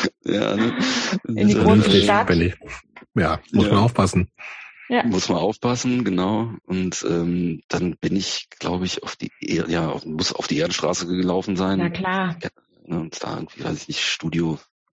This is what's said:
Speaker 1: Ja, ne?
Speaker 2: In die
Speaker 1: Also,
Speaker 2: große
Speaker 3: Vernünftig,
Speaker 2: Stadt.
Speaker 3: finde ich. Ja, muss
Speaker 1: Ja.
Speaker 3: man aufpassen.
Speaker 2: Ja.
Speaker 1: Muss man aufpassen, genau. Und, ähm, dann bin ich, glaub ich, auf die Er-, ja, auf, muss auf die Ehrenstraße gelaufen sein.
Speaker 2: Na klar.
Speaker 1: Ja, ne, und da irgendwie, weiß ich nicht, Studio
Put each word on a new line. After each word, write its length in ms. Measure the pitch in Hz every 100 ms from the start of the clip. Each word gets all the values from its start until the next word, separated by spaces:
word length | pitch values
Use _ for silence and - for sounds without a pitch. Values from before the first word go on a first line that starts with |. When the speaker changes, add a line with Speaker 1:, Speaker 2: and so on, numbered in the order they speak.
| - -
Speaker 1:
Ja, 320 | - 98 107 104
ne? 180 | 113 175 262 247 - 190 -
Speaker 2:
In 80 | 113
die 80 |
Speaker 1:
Also, 100 | 208 208
Speaker 2:
große 20 |
Speaker 3:
Vernünftig, 420 | - 107 107 98 101
Speaker 2:
Stadt. 220 | 101 -
Speaker 3:
finde 180 | 85 87
ich. 80 | - - - - - -
Ja, 260 | - 82 80 -
muss 160 | 104 101
Speaker 1:
Ja. 60 |
Speaker 3:
man 100 | 104
aufpassen. 480 | 113 - 95 92 90 _ - - - - -
Speaker 2:
Ja. 140 | 240
Speaker 1:
Muss 260 | 240 185 -
man 80 | -
aufpassen, 640 | 98 113 123 123 127 123
genau. 500 | 104 92 92 107 113 101
Und, 420 | - 92 92 - -
ähm, 540 | 85 85 87 87 80 -
dann 300 | 87 87 78
bin 180 | 82 92
ich, 320 | 92 - - -
glaub 220 | 90 90
ich, 220 | 90 -
auf 120 | - -
die 160 | - -
Er-, 280 | - 82 -
ja, 200 | 85 80
auf, 160 | 67 80
muss 280 | 78 92
auf 140 | - -
die 100 | 78
Ehrenstraße 480 | 170 - 76 87 87
gelaufen 500 | 90 90 90 95 90
sein. 220 | 95 95
Speaker 2:
Na 100 | 90
klar. 460 | 170 190 190 185 -
Speaker 1:
Ja, 80 | - - _ _ -
ne, 120 | 82
und 220 | 80 -
da 120 | - -
irgendwie, 280 | - -
weiß 180 | - -
ich 40 | -
nicht, 120 | -
Studio 560 | - - 82 82 82 78 - _ _